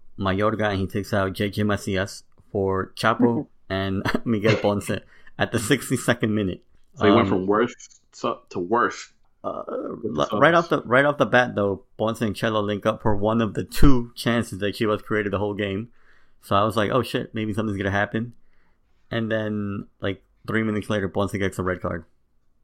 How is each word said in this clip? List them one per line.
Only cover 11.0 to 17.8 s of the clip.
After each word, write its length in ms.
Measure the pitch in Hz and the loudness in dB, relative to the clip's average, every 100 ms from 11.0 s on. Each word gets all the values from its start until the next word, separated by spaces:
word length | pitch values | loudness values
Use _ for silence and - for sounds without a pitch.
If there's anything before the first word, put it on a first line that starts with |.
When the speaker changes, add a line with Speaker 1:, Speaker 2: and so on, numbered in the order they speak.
Speaker 1:
off 120 | 147 139 | 2 2
the 80 | |
bat, 300 | 110 123 123 | 2 2 2
though, 300 | 101 101 92 _ - | 0 -2 -2 _ -4
Ponce 240 | 110 113 | -4 -2
and 140 | 110 | -4
Chelo 280 | 92 113 107 | -2 -2 0
link 220 | 101 101 | -2 -2
up 160 | 110 95 | -2 0
for 140 | 113 101 | 0 2
one 240 | 107 113 | 2 2
of 140 | 107 | 0
the 80 | 117 | -2
two 460 | 92 - 143 123 120 - | -2 8 10 10 4 -4
chances 420 | 120 117 - 95 | -2 0 -2 -4
that 160 | 101 | -4
Chivas 280 | - 107 104 | 0 0 0
created 300 | - 107 101 | -2 -2 0
the 60 | 95 | -2
whole 160 | 104 | -2
game. 360 | 101 101 98 117 - - - - - | -4 -4 -4 -8 -16 -20 -20 -20 -14
So 140 | - 101 | -2 2
I 80 | |
was 120 | 110 113 | 2 2
like, 140 | 104 | 2
"Oh 120 | 127 | 0
shit, 300 | - 127 - | 0 -4 -4
maybe 200 | 113 110 | -6 -4
something's 240 | 107 110 | -2 -2
gonna 120 | 98 | -2